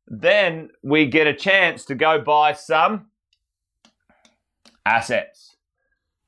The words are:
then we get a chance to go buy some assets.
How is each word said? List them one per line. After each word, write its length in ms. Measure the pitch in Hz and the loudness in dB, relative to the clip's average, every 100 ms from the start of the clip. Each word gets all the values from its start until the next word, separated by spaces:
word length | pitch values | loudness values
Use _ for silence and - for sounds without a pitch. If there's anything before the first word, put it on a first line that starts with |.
| - | -20
then 640 | 110 170 208 185 160 156 _ | -4 0 2 0 -4 -14 _
we 240 | 135 151 143 | -2 0 2
get 200 | 156 151 | 2 0
a 80 | |
chance 500 | 143 196 196 175 - - | 0 0 2 0 -4 -8
to 80 | |
go 260 | 127 156 156 | -2 0 0
buy 320 | 143 151 151 | 0 2 2
some 540 | 147 - 156 180 214 - _ _ _ _ _ _ _ _ _ _ _ _ _ _ _ _ _ | -2 -2 0 0 -2 -12 _ _ _ _ _ _ _ _ _ _ _ _ _ _ _ _ _
assets. 720 | 104 117 110 113 - _ _ _ _ _ _ _ _ _ | -2 -2 -2 -6 -6 _ _ _ _ _ _ _ _ _